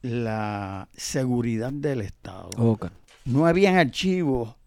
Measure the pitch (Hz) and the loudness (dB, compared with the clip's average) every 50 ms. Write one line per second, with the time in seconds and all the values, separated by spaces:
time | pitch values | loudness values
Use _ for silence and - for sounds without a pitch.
0 | - 127 117 120 117 113 110 110 107 104 104 101 101 95 98 95 92 _ _ - | -6 -4 -4 -2 -2 -2 -2 -2 -2 -4 -4 -4 -6 -6 -8 -10 -12 _ _ -12
1 | - - - 143 131 127 127 120 117 120 113 110 113 131 139 147 143 151 139 123 | -12 -4 -2 -2 0 0 0 0 0 0 -2 -2 -4 -4 -6 -4 -4 -2 -2 -2
2 | 101 - - _ _ - 92 92 87 90 - - 117 117 113 - - 87 - - | -4 -8 -10 _ _ -16 -16 -14 -14 -12 -2 2 4 4 4 2 -2 -10 -10 -14
3 | - _ - _ - 135 120 139 156 170 170 185 196 202 185 185 165 127 - - | -20 _ -20 _ -4 0 2 4 4 4 6 6 4 6 6 4 4 2 0 -2
4 | - 185 185 185 175 143 131 123 117 110 117 _ _ | 0 0 0 2 2 0 0 0 -2 -6 -10 _ _